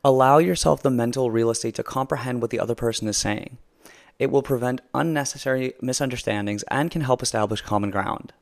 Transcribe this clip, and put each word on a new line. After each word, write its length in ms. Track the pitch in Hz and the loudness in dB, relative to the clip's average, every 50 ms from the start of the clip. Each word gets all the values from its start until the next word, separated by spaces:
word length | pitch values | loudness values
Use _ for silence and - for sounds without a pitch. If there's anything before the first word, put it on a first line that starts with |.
| - | 6
Allow 340 | 139 131 131 131 131 143 156 | 6 6 6 8 8 8 8
yourself 440 | 170 185 180 - - 160 151 139 | 6 4 0 2 2 2 2 2
the 80 | - 139 | 2 0
mental 400 | 127 120 117 120 123 131 131 120 | 2 2 0 0 0 0 -2 0
real 200 | 110 113 113 113 | 2 2 2 2
estate 240 | 113 - - 117 107 | 0 0 -4 -4 -4
to 60 | - | -6
comprehend 580 | - - - 127 135 - 156 127 120 131 123 120 | -8 -4 -4 -4 -2 -2 -2 -4 -2 -4 -4 -4
what 100 | 120 117 | -4 -2
the 100 | - 117 | -2 -4
other 160 | - 110 117 | -2 -2 -2
person 320 | - 120 117 110 - 110 107 | -2 -2 -2 -2 -2 -4 -2
is 80 | 104 | -2
saying. 420 | - - 104 104 - - - 127 - - _ _ _ _ - - - _ _ _ _ | -2 -2 -2 -4 -4 -6 -12 -16 -20 -20 _ _ _ _ -20 -20 -20 _ _ _ _
It 120 | 135 135 | -2 2
will 120 | 131 139 | 2 2
prevent 400 | 131 - 139 120 120 123 127 127 _ _ - | 2 2 -2 0 0 -2 -2 -4 _ _ -2
unnecessary 800 | 131 147 165 156 147 139 139 - - - 135 131 131 131 127 - - | -2 0 0 0 -2 -2 -4 -8 -6 -2 -2 -2 0 -2 -4 -6 -6
misunderstandings 840 | - 127 127 - 147 131 123 120 - 113 104 104 104 101 104 101 - - | -4 -4 -2 -2 -2 -2 -4 -4 -2 -2 -2 -2 -2 -2 -4 -4 -4 -4
and 220 | - 135 151 170 | -2 -2 -2 -2
can 100 | - 170 | -2 -2
help 220 | 143 127 127 - | 0 0 0 0
establish 400 | - - - 113 107 104 110 104 | 0 -4 0 0 0 0 -2 -6
common 280 | - - 107 101 101 101 | -4 -2 0 0 0 0
ground. 420 | 98 101 95 104 - - - - _ _ | -2 -2 -2 -4 -6 -8 -10 -18 _ _